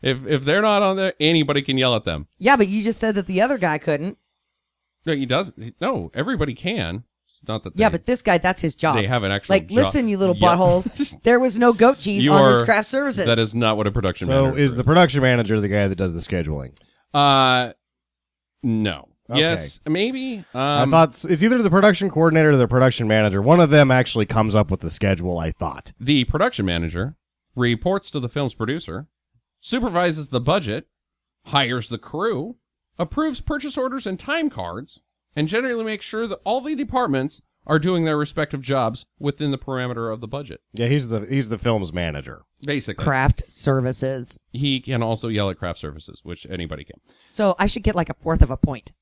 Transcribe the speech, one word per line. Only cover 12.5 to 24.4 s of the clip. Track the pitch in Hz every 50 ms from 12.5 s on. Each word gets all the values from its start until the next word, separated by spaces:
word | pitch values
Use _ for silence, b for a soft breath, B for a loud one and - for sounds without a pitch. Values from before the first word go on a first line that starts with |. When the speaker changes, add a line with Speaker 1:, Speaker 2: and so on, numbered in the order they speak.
| 127
Speaker 2:
this | 120
Speaker 1:
are, | 117
Speaker 2:
craft | 120 220 208 214 -
services." | - 269 285 277 233 180 185
Speaker 1:
that | 120 117 113
is | 113 107 107
not | 117 117 110 110 104
what | 107
a | 101
production | 101 123 95 95 87 - 92
Speaker 3:
So | 90 131 135 135
Speaker 1:
manager | 135 - 143
Speaker 3:
is | 147 135 123
the | 120 123
Speaker 1:
is. |
Speaker 3:
production | 131 156 175 180 147 127 143 131
manager | 127 123 120 117 98 110 110
the | 101 101
guy | 98 104 101 98
that | 95
does | 87 101 92 82
the | 82
scheduling? | 82 - - 90 82 76 76 71 67 64 - b b b b b b b -
Speaker 1:
Uh, | 147 143 143 139 135 131 131 127 127 123 117 - _ _ _ _ _ _ _ _ _ _ _ _ _ _ _ _ _ -
no. | 123 113 110 107 101 82 69 67 _ _ _ _ -
Speaker 3:
Okay. | 117 143
Speaker 1:
Yes, | 151 165 165 - - 143 - - _
maybe. | 151 156 175 202 240 262 262 262 262 240 208 175 _ _
Speaker 3:
I | - 135 143 147 143 127
Speaker 1:
Um, | 135
Speaker 3:
thought | 143 160 160 147
s-, | 120 - -
it's | 160 180 151 180
either | 226 247 247 226
the | 190
production | 160 196 196 214 190 - 196 190
coordinator | - 156 160 165 156 160 156 156 147
or |
the | 135 123 110
production | 117 127 127 131 117 - 120 107
manager. | 110 110 107 107 92 98
One | 101 123 160 175
of | 170 147
them | 143 151 143 135
actually | 131 127 123 - - 117 104
comes | - - 113